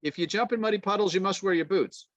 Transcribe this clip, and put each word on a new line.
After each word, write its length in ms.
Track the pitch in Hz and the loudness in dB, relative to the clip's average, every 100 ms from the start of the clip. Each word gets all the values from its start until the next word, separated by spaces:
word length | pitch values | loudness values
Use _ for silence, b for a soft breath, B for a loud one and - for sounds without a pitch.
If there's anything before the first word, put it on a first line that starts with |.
If 160 | 151 143 | -6 -4
you 80 | 175 | -4
jump 260 | 202 233 | -2 0
in 80 | 233 | 0
muddy 180 | 220 208 | 0 0
puddles, 360 | 196 208 202 | 0 2 2
you 60 | 170 | 2
must 220 | 190 185 | 0 0
wear 120 | 196 | 0
your 100 | 175 | 0
boots. 420 | 160 190 117 - - | 2 0 0 -4 -20